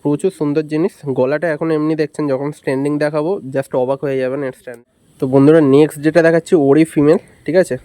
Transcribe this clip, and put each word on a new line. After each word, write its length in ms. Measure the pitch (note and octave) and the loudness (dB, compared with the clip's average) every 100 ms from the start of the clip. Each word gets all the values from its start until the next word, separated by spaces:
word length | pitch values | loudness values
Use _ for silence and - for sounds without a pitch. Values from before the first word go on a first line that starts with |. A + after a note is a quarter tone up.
প্রচুর 300 | D3 D3 F#3+ - | -2 -2 -4 -4
সুন্দর 240 | D3 D3 D3+ | -4 -4 -4
জিনিস। 200 | D3+ F#3+ - D3 B2+ | -4 -4 -6 -8 -2
গলাটা 280 | B2+ D3+ E3+ D3 | -2 -2 -4 -4
এখন 120 | E3 D#3 | -4 -2
এমনি 160 | D#3 D#3 | -2 -2
দেখছেন, 220 | D3+ - D3 | -4 -4 -4
যখন 180 | C3 C#3+ D3+ | -4 -6 -8
স্ট্যান্ডিং 320 | - C3+ C#3+ D3 | -6 -4 -2 -2
দেখাবো 280 | D3 D3+ D#3 G3+ C3 | -2 -2 -4 -6 -6
just 180 | C#3 - C3+ | -8 -4 -4
অবাক 160 | B2+ C3+ D3 | -2 -4 -4
হয়ে 120 | C3+ | -4
যাবেন 180 | B2+ C#3 C3+ | -4 -6 -8
এর 80 | B2 | -10
স্ট্যান্ড। 220 | - A#2 _ _ _ _ | -20 -20 _ _ _ _
তো 40 | C3+ | 2
বন্ধুরা, 260 | C3+ C#3 D#3+ C#3+ | 4 6 6 6
নেক্সট 240 | C#3 D3+ C#3+ D3+ | 4 4 0 0
যেটা 160 | D#3+ D#3+ | 2 2
দেখাচ্ছি 260 | E3 - F3 C#3 | 2 0 2 4
ওরি 160 | D3 D#3+ | 2 2
ফিমেল, 280 | - D3 F3 - _ - | 2 2 2 -2 _ -2
ঠিক 100 | F3 | 0
আছে? 120 | F3 B2+ | 0 -6